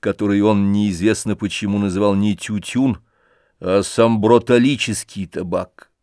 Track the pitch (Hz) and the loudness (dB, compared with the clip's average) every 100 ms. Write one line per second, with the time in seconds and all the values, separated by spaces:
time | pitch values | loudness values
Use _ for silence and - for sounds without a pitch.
0 | 107 98 104 101 104 101 101 101 104 87 | -6 -4 0 2 2 2 2 0 0 0
1 | 101 104 - 101 101 - 104 101 101 92 | 0 0 -2 -4 -4 -6 -4 -2 -2 0
2 | 104 98 104 101 - 107 - 120 135 104 | 0 2 0 -2 -4 -8 -4 -2 0 -2
3 | _ _ _ _ _ _ 87 95 95 - | _ _ _ _ _ _ -2 0 0 2
4 | 117 113 107 117 - 123 127 143 - 104 | 2 4 4 4 6 2 4 0 -4 -6
5 | - - 92 - 90 90 90 _ - _ | -8 -12 -10 -8 -6 -6 -6 _ -20 _